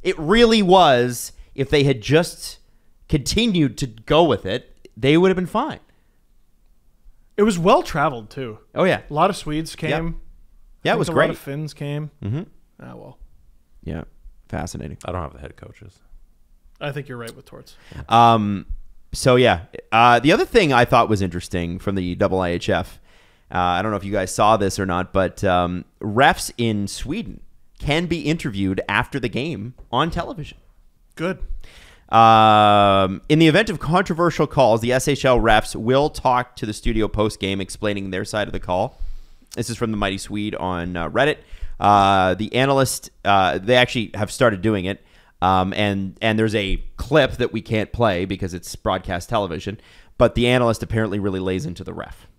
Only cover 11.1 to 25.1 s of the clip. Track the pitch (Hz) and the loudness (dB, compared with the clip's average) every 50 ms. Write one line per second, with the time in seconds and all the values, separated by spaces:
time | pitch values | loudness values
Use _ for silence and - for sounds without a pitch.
11.1 | 160 135 156 - - - - - 139 147 156 147 - - 147 143 143 147 151 147 | 2 0 0 0 -2 -8 -10 -12 -10 -10 -10 -10 -10 -10 -10 -8 -6 -8 -8 -10
12.1 | _ _ - 98 113 151 190 - - - _ _ _ _ - 123 123 - - 135 | _ _ -8 -6 -6 -6 -8 -12 -18 -20 _ _ _ _ -20 -20 -20 -20 -20 -20
13.1 | 123 _ - - - - _ _ _ _ _ _ _ - - 82 80 78 - - | -20 _ -20 -20 -20 -20 _ _ _ _ _ _ _ -16 -12 -10 -10 -10 -12 -14
14.1 | _ - _ - - - _ _ - - 76 85 - - - 76 - - - - | _ -20 _ -20 -20 -20 _ _ -10 -8 -8 -8 -10 -12 -12 -12 -14 -14 -12 -10
15.1 | 87 90 82 69 - - - - - - - - - _ - 90 _ _ _ _ | -8 -8 -8 -10 -12 -16 -18 -18 -18 -18 -20 -20 -20 _ -20 -20 _ _ _ _
16.1 | - - - _ _ _ _ _ _ _ _ - _ _ 156 147 135 147 135 131 | -20 -20 -20 _ _ _ _ _ _ _ _ -20 _ _ -10 -8 -8 -10 -12 -12
17.1 | 127 120 117 107 - 135 - - - - - - - - _ - - - - - | -14 -12 -12 -14 -14 -16 -20 -20 -20 -20 -20 -20 -20 -20 _ -20 -16 -16 -6 2
18.1 | 110 117 120 117 117 113 107 104 101 95 - - - - - - - - - - | 4 6 8 8 6 4 2 -2 -4 -6 -6 -10 -10 -10 -10 -16 -20 -20 -18 -14
19.1 | - - - 131 127 127 127 117 95 80 85 - - - - _ - 113 117 123 | -10 -2 2 4 4 6 6 4 2 2 -2 -12 -18 -20 -12 _ 2 4 6 6
20.1 | 120 120 113 143 175 240 381 - - 240 196 151 135 120 123 - - 120 113 - | 6 6 4 4 2 2 2 2 2 2 4 4 4 4 4 4 4 2 4 2
21.1 | 107 98 98 92 85 87 - - - 90 85 85 85 95 - 101 98 98 92 90 | 0 0 -2 -4 -4 -8 -10 -6 -6 -6 -4 -4 -8 -8 -6 -6 -4 -4 -4 -4
22.1 | 87 90 104 95 92 92 92 87 87 87 - - 95 85 - - - - _ _ | -2 -2 -2 0 0 0 -2 -2 -4 -4 -2 -2 -2 -2 -2 -6 -14 -20 _ _
23.1 | _ _ _ _ _ _ _ _ - 92 90 87 87 90 98 110 107 98 87 98 | _ _ _ _ _ _ _ _ -4 -2 0 0 0 -2 -2 -4 -4 -6 -6 -4
24.1 | 101 101 92 92 - - 113 104 110 107 104 95 - - 98 95 87 90 90 - | -4 -4 -4 -4 0 2 4 4 4 4 2 -2 -2 -2 -4 -2 -2 -4 -4 -2